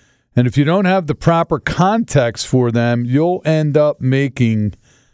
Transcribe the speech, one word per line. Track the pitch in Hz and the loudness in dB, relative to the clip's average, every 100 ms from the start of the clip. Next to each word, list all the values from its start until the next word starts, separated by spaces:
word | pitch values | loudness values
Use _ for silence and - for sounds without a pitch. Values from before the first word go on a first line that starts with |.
| _ _ _ 123 | _ _ _ 0
And | 123 | 0
if | 139 | 0
you | |
don't | 143 185 185 | 0 0 2
have | 190 151 | 0 -2
the | 131 | -2
proper | 165 165 170 147 | 0 0 0 -4
context | - 151 185 226 233 147 120 107 - | -4 0 0 0 0 0 0 -2 -2
for | 127 120 | 0 2
them, | 117 117 120 120 | 0 0 0 0
you'll | 135 170 185 151 | 0 0 -2 -2
end | 156 151 147 | 0 2 2
up | 151 - | 2 0
making | 131 135 139 - 117 110 104 - _ _ _ | -2 0 -2 0 0 0 -2 -6 _ _ _